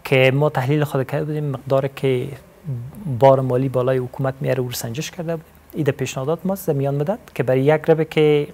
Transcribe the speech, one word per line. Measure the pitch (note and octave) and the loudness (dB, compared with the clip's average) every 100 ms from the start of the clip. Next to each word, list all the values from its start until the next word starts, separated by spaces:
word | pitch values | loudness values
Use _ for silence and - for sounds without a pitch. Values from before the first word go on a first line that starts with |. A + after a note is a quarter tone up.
که | - C3+ C3 | 0 4 4
ما | C3+ D3+ | 4 2
تحلیل | C#3 B2+ D3+ | 0 0 0
خود | C#3+ C#3 C3 | 0 -2 -2
کرده | D3 | -4
بودیم، | D3+ D3+ | -4 -4
مقدار | D3 C3 C3 C3+ C3+ | -6 -6 -2 0 0
که | - C3+ B2+ C3 - - - D#3+ A#2+ B2 - F#3+ A#2+ | -2 -2 -2 -4 -12 -20 -16 -10 -10 -10 -12 -8 4
بار | C3+ C3+ | 6 6
مالی | C3 B2 C3+ | 4 0 0
بالای | B2+ B2+ C3 | 0 0 0
حکومت | B2 - C3+ C3 | -2 -4 -4 -4
میاره | C#3 B2+ | -2 -2
او | B2 | -2
رو | |
سنجش | B2 A#2 A#2+ - | -6 -8 -8 -10
کرده | - E3 E3 | -8 -8 -8
بودیم. | - - - | -10 -20 -12
این | - | -4
در | C#3 | -2
پیشنهادات | C3 B2+ C#3 C3+ E3+ | -2 -4 -6 -4 -4
ماست | F#3 F#3+ - | -4 -4 -2
در | |
میان | C#3 C#3 | -2 -2
مدت | C#3+ D3 A3+ - | -2 -2 -6 -8
که | - | -6
برای | B2+ C3 | 0 2
یک | C3+ D3+ D#3+ | 4 2 4
ربه | D#3+ | 2
که | D#3 D#3+ D3+ D3 D3 | 2 2 4 4 0